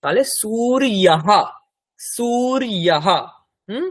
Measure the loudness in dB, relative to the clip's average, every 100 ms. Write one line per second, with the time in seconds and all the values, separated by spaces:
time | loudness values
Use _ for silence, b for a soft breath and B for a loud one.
0 | 0 0 0 -2 -4 -2 0 0 0 2
1 | 4 4 4 4 2 -8 _ _ _ _
2 | -10 -6 -4 -2 -2 -2 -2 -2 0 0
3 | 2 0 -2 -18 _ _ -12 -8 -8